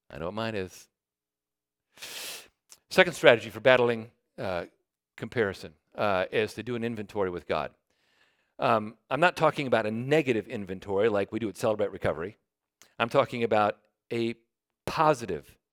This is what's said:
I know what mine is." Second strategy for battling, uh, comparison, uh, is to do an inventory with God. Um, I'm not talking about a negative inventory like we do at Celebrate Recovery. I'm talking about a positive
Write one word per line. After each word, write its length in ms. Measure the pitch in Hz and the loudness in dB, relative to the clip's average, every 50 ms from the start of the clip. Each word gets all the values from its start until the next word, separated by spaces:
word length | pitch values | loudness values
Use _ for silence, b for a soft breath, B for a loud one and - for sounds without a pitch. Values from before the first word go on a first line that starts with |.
| _ - | _ -18
I 60 | - | -12
know 80 | 73 82 | -8 -8
what 100 | 87 104 | -6 -6
mine 200 | 110 113 113 110 | -4 -6 -4 -4
is." 340 | 98 92 90 - - - _ _ _ _ _ _ _ _ _ _ _ _ _ _ _ _ _ _ _ _ _ B B B B B B B B B B B B _ _ _ _ - - _ _ | -6 -6 -8 -10 -18 -20 _ _ _ _ _ _ _ _ _ _ _ _ _ _ _ _ _ _ _ _ _ B B B B B B B B B B B B _ _ _ _ -20 -20 _ _
Second 240 | - 185 180 175 | 2 2 2 2
strategy 380 | 143 - 165 143 123 110 107 113 | 0 6 8 8 8 8 4 -4
for 100 | 98 110 | -12 2
battling, 500 | 107 131 127 123 120 120 117 113 113 113 _ _ _ _ _ - | 4 6 6 6 6 2 0 -2 -6 -12 _ _ _ _ _ -8
uh, 260 | 123 95 90 85 90 - _ _ _ _ _ _ _ _ _ - | -6 -4 -4 -4 -6 -8 _ _ _ _ _ _ _ _ _ -12
comparison, 560 | 120 110 - 123 107 98 92 - - 82 78 _ _ _ - | -12 -6 -2 0 0 0 -2 -6 -12 -16 -18 _ _ _ -6
uh, 300 | - 113 104 95 92 92 - | -2 0 0 2 0 0 0
is 220 | - 120 107 104 - | -2 -2 -2 -2 -6
to 80 | 110 | -10
do 140 | 107 123 120 | -8 -8 -6
an 60 | 113 | -4
inventory 460 | 117 120 117 107 104 - - 107 98 92 | -4 -6 -6 -8 -10 -8 -4 -2 -2 -2
with 180 | 87 82 - | -4 -6 -6
God. 260 | - 90 78 69 65 - _ _ _ _ _ _ _ _ _ _ _ _ _ _ _ _ - | -4 -4 -4 -4 -6 -10 _ _ _ _ _ _ _ _ _ _ _ _ _ _ _ _ -2
Um, 380 | 139 127 113 110 104 110 - _ _ _ | 2 2 2 2 0 -4 -10 _ _ _
I'm 100 | 139 139 | 0 2
not 160 | 170 180 175 | 2 2 2
talking 300 | - 165 147 - 156 143 | 2 2 0 2 0 -2
about 180 | 123 117 110 107 | 0 0 0 0
a 60 | 107 | -2
negative 580 | 110 117 123 135 147 165 143 135 117 107 98 117 | -4 -4 0 2 2 2 2 2 0 -2 -2 -4
inventory 640 | 127 107 101 90 95 95 - 101 98 98 110 117 | -8 -8 -8 -8 -10 -10 -6 -2 0 2 2 4
like 200 | 104 101 98 - | 2 2 0 -2
we 80 | 110 107 | -4 -4
do 120 | 113 98 | -4 -4
at 80 | 90 - | -4 -2
Celebrate 340 | 127 113 107 101 101 98 | -2 0 0 0 -2 -4
Recovery. 460 | 98 - - 95 76 76 85 104 - _ _ _ _ _ _ _ _ b b b b - | -4 -2 -2 -2 -2 -2 -6 -10 -10 _ _ _ _ _ _ _ _ b b b b -4
I'm 120 | 117 120 | -2 2
talking 320 | - 139 117 - 127 120 117 | 2 2 2 2 0 -4 0
about 340 | 107 110 107 104 104 - - _ _ _ _ _ _ | 2 4 4 4 2 0 -4 _ _ _ _ _ _
a 240 | 120 117 117 117 117 - _ _ _ _ _ _ _ _ _ | -4 -2 -2 -2 -4 -6 _ _ _ _ _ _ _ _ _
positive 720 | - - 160 156 151 151 117 117 95 82 73 - - - _ _ _ | -6 0 2 4 4 4 2 -2 -6 -6 -8 -8 -14 -20 _ _ _